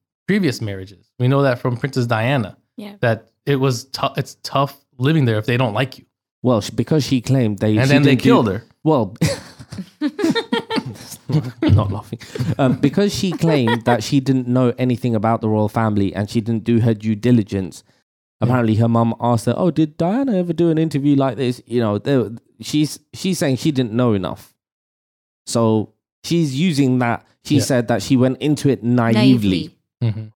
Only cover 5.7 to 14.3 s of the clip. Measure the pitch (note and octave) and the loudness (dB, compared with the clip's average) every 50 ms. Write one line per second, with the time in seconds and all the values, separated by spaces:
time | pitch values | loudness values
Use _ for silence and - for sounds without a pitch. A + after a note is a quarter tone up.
5.7 | G2+ A2 C#3 C3+ - - - _ _ _ _ _ _ _ - B2+ B2 G#2+ G2+ - | -2 -2 -4 -4 -8 -14 -20 _ _ _ _ _ _ _ -2 0 0 0 -2 -2
6.7 | A2+ B2 A#2+ - D#3+ D#3 C3 - C3+ B2 - - C3 C3+ A#2+ G#2+ G#2 F#2+ A2 G#2+ | -4 -6 -2 0 0 -2 0 0 -2 -2 0 0 0 2 2 0 -2 -2 0 0
7.7 | G#2+ G#2+ B2+ C3+ C#3+ C#3+ C#3+ D3+ C#3 A2+ - - - - B2+ G#2 F#2 A2 - _ | 2 2 4 4 4 4 6 4 4 4 4 4 6 6 4 2 -2 -6 -8 _
8.7 | _ _ - D#3 D#3 C3 G#2+ F#2 A2 - E3+ - - - - - - - - - | _ _ -2 0 0 2 0 -2 -4 -4 -4 -4 -4 -6 -10 -18 -20 -20 -20 -16
9.7 | - - F3 - _ _ D4+ D4 - - G4+ E4 - A4+ A4+ - - A4+ A4+ - | -14 -14 -14 -14 _ _ -6 -6 -4 -2 -2 0 0 -2 -2 -2 -4 -4 -4 -4
10.7 | - - - C3 G2+ - - - - - _ - C#3+ D#3 A2 B2+ - - - - | -6 -6 -6 -8 -10 -14 -16 -18 -20 -14 _ -2 -2 -2 -2 -4 -6 -2 2 4
11.7 | - - G2+ G2+ G2 G2 - - A#2 - - - - - C3 E3 - - C#3 B2+ | 4 4 2 0 -4 -8 -10 -12 -14 -14 -14 -12 -8 -6 -4 -4 0 0 2 0
12.7 | B2+ - - C#3 - G3 G3+ G3+ - - - F#3 - - D#3+ E3 D3+ C#3+ A#2+ A2+ | 2 2 0 0 2 0 0 0 -2 -2 -4 -4 -2 0 0 2 2 2 2 2
13.7 | A#2 A#2 A2 A#2+ B2 A2 G#2 - D3 C#3 C3 C3+ | 0 0 0 0 0 0 0 0 0 0 2 2